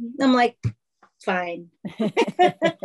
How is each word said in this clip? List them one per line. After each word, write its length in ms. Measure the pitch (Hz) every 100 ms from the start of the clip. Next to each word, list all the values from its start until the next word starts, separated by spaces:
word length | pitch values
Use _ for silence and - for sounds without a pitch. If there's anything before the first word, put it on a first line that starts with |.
| 233 269
I'm 120 | 269
like, 240 | 254 240 - - - _ _ _ _
"Fine." 460 | - 185 175 175 170 _ 185 -
<laughs> 20 | 220 - - - 359 - 320 -